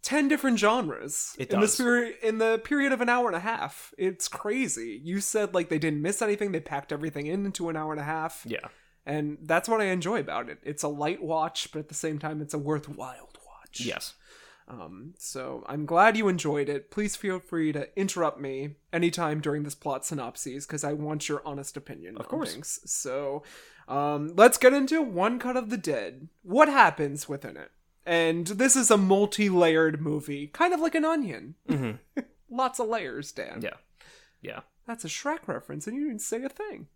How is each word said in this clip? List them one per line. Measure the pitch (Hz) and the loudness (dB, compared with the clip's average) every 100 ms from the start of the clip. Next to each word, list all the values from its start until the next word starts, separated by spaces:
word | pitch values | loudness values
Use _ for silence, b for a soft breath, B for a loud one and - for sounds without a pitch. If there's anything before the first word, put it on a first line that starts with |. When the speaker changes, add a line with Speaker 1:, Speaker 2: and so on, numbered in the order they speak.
Speaker 1:
ten | - 285 277 | 0 2 2
different | 294 269 226 | 2 2 4
genres | 208 240 160 123 143 - - - | 4 2 0 -6 -6 -6 -8 -6
Speaker 2:
It | 131 | 0
Speaker 1:
in | 196 | 4
the | 208 | 4
Speaker 2:
does. | - | 4
Speaker 1:
speri-, | 247 240 233 - | 4 4 2 -2
in | 226 220 | -2 2
the | 220 226 | 2 2
period | 226 294 277 | 0 2 2
of | 262 | 2
an | 247 | 2
hour | 247 240 | 2 2
and | |
a | 170 | 0
half. | 196 226 - - - - | -4 -4 -6 -8 -20 -4
It's | 185 185 - | -4 -2 -6
crazy. | - 208 247 233 117 113 107 | -6 -4 -2 -2 -2 -6 -10
You | 156 190 | -4 -4
said, | 196 220 202 | 0 0 2
like, | 180 170 | 0 0
they | 160 | 0
didn't | 160 151 | 0 0
miss | 160 202 | -2 0
anything. | 214 208 202 | 0 0 0
They | 170 | -2
packed | 147 143 - | -4 -8 -6
everything | 147 156 147 147 | -6 -4 -6 -4
in | 190 | -2
into | 202 190 170 | -4 -4 -4
an | 160 | -4
hour | 156 | -4
and | 151 | -4
a | |
half. | 147 160 160 - - | -4 -4 -4 -8 -8
Speaker 2:
Yeah. | 117 - b b b | -8 -8 b b b
Speaker 1:
And | - 151 151 147 | -6 -4 -4 -6
that's | 156 165 208 | 0 0 2
what | 226 | 2
I | 202 | 2
enjoy | 185 170 190 | 0 0 -2
about | 139 82 120 | -2 -4 -6
it. | - | -10
It's | - 147 | -10 -4
a | 151 | -4
light | 147 147 175 | -2 -2 -2
watch, | 156 160 160 - - | -2 -2 -2 -4 -8
but | 156 | -8
at | 151 | -8
the | |
same | 151 160 151 | -6 -4 -4
time, | 151 151 | -6 -6
it's | 147 | -6
a | 151 | -4
worthwhile | 143 151 147 143 131 127 - - - | -2 -4 -4 -12 -12 -14 -20 -20 -20
watch. | - - - | -20 -16 -8
Speaker 2:
Yes. | 120 - - - B B B B _ | -6 -4 -8 -14 B B B B _
Speaker 1:
Um, | 120 82 92 139 180 | -16 -16 -16 -18 -16
so | - 135 131 127 - | -12 -10 -10 -10 -8
I'm | 147 | -6
glad | 151 170 214 220 | 2 8 8 8
you | 208 | 2
enjoyed | 180 151 147 139 | 2 0 0 0
it. | 143 - | -4 -6
Please | - 208 - | -4 -4 -2
feel | 202 185 | -4 -4
free | - 170 156 | -4 0 0
to | 147 139 - | 0 -4 -2
interrupt | 196 175 160 139 | -2 2 0 0
me | 139 135 143 147 _ | -8 -6 -8 -10 _
anytime | 170 170 165 165 151 | 0 0 2 0 0
during | 151 151 | 0 -2
this | 147 | -4
plot | - 156 131 - | -6 -4 -4 -4
synopsis, | 147 120 - 143 131 | -6 -6 -8 -10 -8
'cause | 143 151 | -8 -6
I | 147 | -4
want | 151 151 151 - | -4 -4 -4 -2
your | 147 151 | -4 -4
honest | 139 139 147 | -8 -10 -12
opinion | 143 - 87 110 | -14 -14 -14 -14
Speaker 2:
Of | |
Speaker 1:
on | - | -6
Speaker 2:
course. | 285 285 | -4 -4
Speaker 1:
things. | - 151 - - | -8 -8 -10 -6
So, | - 135 131 143 143 147 B B B - | -6 -4 -4 -4 -6 -10 B B B -4
um, | 139 147 147 151 170 | 0 0 0 -2 10
let's | 220 - | 10 10
get | 254 | 6
into | 277 269 320 | 6 2 0
One | 269 175 202 247 | 0 0 0 0
Cut | 247 254 | -2 -4
of | 220 | -4
the | 233 | -6
Dead. | 170 131 98 131 139 _ | -2 -2 -4 -10 -20 _
What | 185 220 302 | 0 6 6
happens | 269 196 151 147 143 - | 8 6 6 -4 -4 -8
within | 143 120 69 | -8 -10 -14
it? | 71 _ _ _ - | -16 _ _ _ 0
And | 170 165 170 175 | 2 4 2 -2
this | 202 262 | 2 4
is | 269 240 | 6 6
a | 208 | 6
multi-layered | 190 190 202 208 208 180 165 160 160 151 | 6 4 4 2 4 6 6 6 4 2
movie, | 156 151 147 143 147 | -2 -4 -4 -8 -10
kind | - 349 | 0 2
of | 349 | 2
like | 330 | 0
an | 320 | 2
onion. | 311 330 226 117 120 160 - | 0 0 -2 -6 -12 -16 -4
Speaker 2:
Mm-hmm. | 147 123 110 _ - - | -2 -2 -6 _ -10 -10
Speaker 1:
<laughs> | _ _ | _ _
Lots | 240 262 254 | -2 -2 -2
of | 226 | -2
layers, | 226 151 123 147 | -2 -4 -8 -10
Dan. | - 95 - | -10 -10 -8
Speaker 2:
Yeah. | - - _ _ b b b b | -8 -10 _ _ b b b b
Yeah. | - 107 - _ - | -14 -14 -16 _ -14
Speaker 1:
That's | 233 | -10
a | 160 | -8
Shrek | - 285 - - | -6 -6 -6 -6
reference, | 120 - 143 180 | -8 -8 -10 -8
and | 254 | -6
you | 294 | -6
didn't | 214 | -6
say | - 226 | -6 -6
a | 269 | -6
thing. | - 415 - - | -10 -12 -12 -18